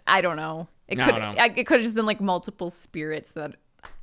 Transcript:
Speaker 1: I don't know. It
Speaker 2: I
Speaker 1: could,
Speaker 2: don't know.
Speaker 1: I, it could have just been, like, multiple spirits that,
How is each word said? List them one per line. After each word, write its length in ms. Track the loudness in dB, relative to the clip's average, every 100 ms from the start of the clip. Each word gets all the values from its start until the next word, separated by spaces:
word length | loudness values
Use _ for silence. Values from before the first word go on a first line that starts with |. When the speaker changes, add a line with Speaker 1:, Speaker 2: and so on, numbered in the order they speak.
| 2
Speaker 1:
I 140 | 4
don't 140 | 4 -2
know. 300 | -6 -8 -10 _ -8
It 120 | 2
Speaker 2:
I 60 | 2
Speaker 1:
could, 100 | 2
Speaker 2:
don't 200 | 0 2
know. 60 |
Speaker 1:
I, 40 | 2 2
it 100 | 2
could 100 | 4
have 60 |
just 120 | 4 0
been, 100 | 0
like, 160 | 0
multiple 480 | 0 0 -4 -8 -8
spirits 640 | -8 -12 -8 -6 -6 -8
that, 220 | -10 -10 -12 _ _ -18 -16